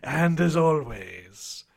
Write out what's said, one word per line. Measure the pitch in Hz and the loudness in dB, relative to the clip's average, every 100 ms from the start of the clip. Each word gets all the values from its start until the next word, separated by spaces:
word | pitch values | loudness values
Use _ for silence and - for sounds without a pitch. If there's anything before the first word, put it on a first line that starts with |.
And | 127 147 170 165 | -4 0 2 4
as | 175 | 2
always | 160 165 156 127 110 - 92 92 101 - - - | 4 4 2 -2 -10 -14 -16 -20 -20 -16 -16 -18